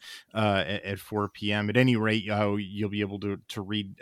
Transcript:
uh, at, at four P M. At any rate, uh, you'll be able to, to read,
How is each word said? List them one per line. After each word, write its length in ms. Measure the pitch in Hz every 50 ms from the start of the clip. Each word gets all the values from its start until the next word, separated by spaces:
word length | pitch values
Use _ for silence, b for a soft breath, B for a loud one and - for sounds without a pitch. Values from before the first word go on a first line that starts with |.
| B B B B B B -
uh, 320 | 107 107 104 101 98 85
at, 180 | 71 101 101 -
at 140 | 98 101 95
four 300 | - - 107 107 101 101
P 240 | - - 104 104 104
M. 160 | 104 104 104
At 80 | 101
any 200 | 127 127 131 123
rate, 340 | 110 107 110 110 110 95 104
uh, 240 | 104 104 107 101 101
you'll 340 | 104 101 92 101 101 107 101
be 140 | 101 104 104
able 180 | 98 101 98
to, 200 | 101 104 101 87 - -
to 120 | - 113
read, 360 | 98 95 107 107 101 95 95 -